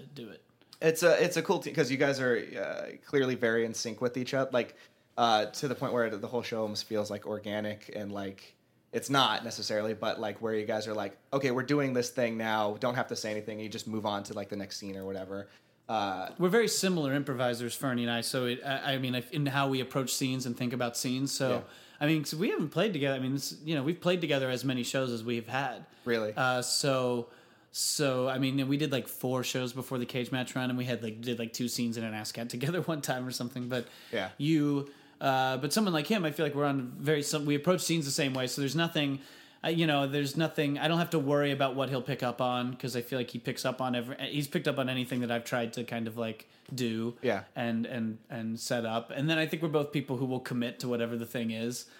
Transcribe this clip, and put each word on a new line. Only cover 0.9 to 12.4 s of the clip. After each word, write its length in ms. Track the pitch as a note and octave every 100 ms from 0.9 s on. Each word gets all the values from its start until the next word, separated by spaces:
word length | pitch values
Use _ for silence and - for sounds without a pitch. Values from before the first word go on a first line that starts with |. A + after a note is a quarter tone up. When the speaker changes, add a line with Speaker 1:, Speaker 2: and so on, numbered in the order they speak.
| D#3+
Speaker 2:
a, 180 | E3+ D#3
it's 140 | F3 E3+
a 60 |
cool 180 | E3 F3
team 120 | C#3+
'cause 160 | D#3 C3
you 60 | C3+
guys 200 | C#3+ C3+
are, 160 | B2+ A#2
uh, 600 | - A2 D#2+ - - - -
clearly 300 | C#3+ B2+ A#2+
very 280 | A#2 A#2
in 100 | A2+
sync 260 | A2 A#2+ G#2+
with 160 | B2 C3
each 180 | B2
other, 160 | C3+ C3
like, 220 | B2 A2+ - - _ _ -
uh, 280 | A#2 G#2+ G#2+
to 220 | - C#3
the 60 | A#2+
point 160 | C3
where 180 | A#2+ A2+
the 160 | G#2 A#2+
whole 160 | B2
show 200 | A2 A2+
almost 220 | G#2+ G#2+ -
feels, 240 | A2 G#2
like, 160 | G#2 -
organic 680 | G#2 G#2 G#2 G#2 G#2 -
and, 160 | G#2 G2+
like, 440 | G2+ G2 F#2+ - _ _ _ _
it's 160 | A2+ -
not 320 | C#3 A#2+ G#2+
necessarily, 480 | A2+ A2 G#2 G#2+ G#2+
but, 260 | G2+ A2 -
like, 200 | G#2+ G2+
where 120 | A2+
you 100 | A2 G#2
guys 200 | G#2+ A2
are 80 |
like, 220 | G#2+ G2+ - -
"Okay, 180 | C3+ C3
we're 120 | B2
doing 300 | C3 D3 C#3
this 160 | B2 A#2+
thing 260 | - A#2
now. 400 | A2+